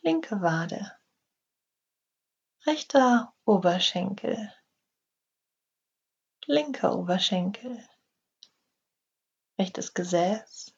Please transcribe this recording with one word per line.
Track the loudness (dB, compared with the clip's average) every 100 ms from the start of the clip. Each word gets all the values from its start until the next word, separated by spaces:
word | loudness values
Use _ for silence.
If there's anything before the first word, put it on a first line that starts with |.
linke | 0 -2 -2 -2
Wade, | 0 0 -4 -8 -10 -14 _ _ _ _ _ _ _ _ _ _ _ _ _ _ _ _ -2
rechter | -2 2 4 6 4 2 _ 2
Oberschenkel, | 4 4 2 0 -2 -4 -4 -4 -4 -8 -16 _ _ _ _ _ _ _ _ _ _ _ _ _ _ _ _ _ _ 0
linker | 0 0 -2 -2 0
Oberschenkel, | -2 0 0 0 -2 -6 -12 -14 -16 _ _ _ _ _ -20 _ _ _ _ _ _ _ _ _ _ -4
rechtes | -4 -4 -8
Gesäß | -6 -2 0 0 -2 -8 -20 -20